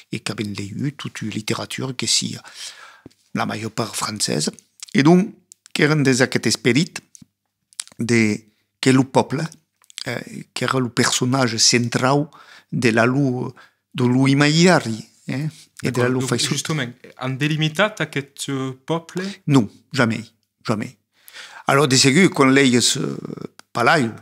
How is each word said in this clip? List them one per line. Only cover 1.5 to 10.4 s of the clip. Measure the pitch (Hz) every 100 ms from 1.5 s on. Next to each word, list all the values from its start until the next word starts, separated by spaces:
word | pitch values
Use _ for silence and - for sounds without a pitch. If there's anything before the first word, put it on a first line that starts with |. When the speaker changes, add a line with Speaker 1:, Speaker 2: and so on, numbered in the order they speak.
| 113 104 - 127
Speaker 1:
que | 127 113
sia, | - 117 113 - - - - - - - _ _
la | - 113
major | 101 110
part | - 107
francesa. | - - 104 - 123 156 - _ _ -
E | -
donc, | 139 180 185 - _ _ -
que | -
eren | 151 156
des | 135 123
aquest | 127 - 123
esperit | - 127 120 180 - - - - _ _ _ _ - - -
de | 113 117 107 104 - _ _ _
que | 131
lo | 131 131
poble, | 127 107 135 160 - _ _ _ - -
eh, | 120 - -